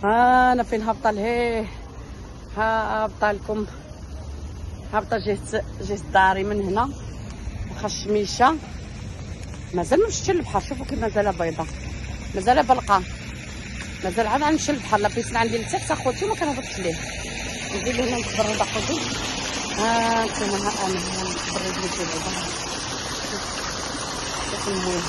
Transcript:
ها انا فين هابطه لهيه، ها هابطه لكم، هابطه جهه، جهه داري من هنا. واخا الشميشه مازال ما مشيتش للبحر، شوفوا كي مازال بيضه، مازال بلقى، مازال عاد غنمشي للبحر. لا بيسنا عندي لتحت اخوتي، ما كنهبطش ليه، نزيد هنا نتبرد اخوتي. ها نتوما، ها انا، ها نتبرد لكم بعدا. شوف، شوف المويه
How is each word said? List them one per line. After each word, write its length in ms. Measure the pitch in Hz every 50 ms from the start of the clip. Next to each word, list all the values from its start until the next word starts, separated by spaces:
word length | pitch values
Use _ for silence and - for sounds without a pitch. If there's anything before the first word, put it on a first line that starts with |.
| -
ها 480 | 202 220 233 247 247 254 254 254 254 247
انا 100 | 247 233
فين 180 | - 240 220
هابطه 300 | 220 226 220 214 - 220
لهيه، 540 | 214 208 202 226 240 240 240 240 233 226 220 - - - - - - - - - - - - - - - - - -
ها 460 | 202 220 220 220 220 214 208 214 220 220
هابطه 280 | 214 214 - 214 208
لكم، 340 | 202 196 - - 214 214 208 202 - - - - - - - - - - - - - - - - - - - - - - - - -
هابطه 240 | 214 214 - 233
جهه، 460 | 214 185 208 202 202 - - - 214 214 - - -
جهه 180 | 196 190 208 202 - - -
داري 300 | 196 190 190 190 190 190
من 180 | 202 208 208
هنا. 280 | 196 185 190 214 240 277 285 - - - - - - - - - - - - - - -
واخا 160 | - - -
الشميشه 680 | 208 - - - 196 214 208 208 190 - - 240 269 330 311 - - - - - - - - - - - - - - - - - - - - - - -
مازال 260 | 175 175 - 247 339
ما 80 | 427
مشيتش 220 | 453 381 - - -
للبحر، 280 | 392 349 - - - 196
شوفوا 260 | - - 277 247 269
كي 100 | - 269
مازال 420 | 214 226 214 202 214 202 208 185
بيضه، 280 | 170 175 165 151 135 160 - - - - - - - - - - - - - -
مازال 300 | 196 190 208 247 - 254
بلقى، 360 | 233 262 247 - - 202 185 180 - - - - - - - - - - - - - - - - - - - -
مازال 240 | 185 180 226 226
عاد 160 | 220 220 277 302
غنمشي 280 | 294 320 294 - -
للبحر. 260 | 294 254 196 - 214
لا 120 | 208 208 208
بيسنا 300 | - 240 226 - - 233
عندي 180 | 226 233 220
لتحت 340 | 233 220 - - 381 - -
اخوتي، 340 | 311 - 262 262 247 - 381
ما 100 | 403 427
كنهبطش 440 | - 349 294 269 240 247 - - 196
ليه، 160 | 185 170 160 160 - - - - - - - - - - - - - - -
نزيد 200 | 202 - 247 247
هنا 240 | 233 254 233 247 233
نتبرد 420 | 220 - - - 220 208 214 208
اخوتي. 380 | 214 - - 220 196 - - 302 123 - - - - - - - - - - - - - -
ها 480 | 196 214 226 233 233 226 226 233 226 226
نتوما، 320 | 214 - - 214 202 202
ها 300 | 196 202 202 208 - 202
انا، 120 | 190 190 180
ها 240 | 170 185 185 185 185
نتبرد 640 | 185 175 170 - - - 185 180 185 180 175 185
لكم 180 | 175 160 - 175
بعدا. 280 | 160 165 165 165 190 185 180 175 160 - - - - - - - - - - - - - - - -
شوف، 120 | 214 196 - - - - - - - - - - - - - - - - - - - - - -
شوف 160 | 196 202 -
المويه 340 | 202 196 190 180 180 180 175 170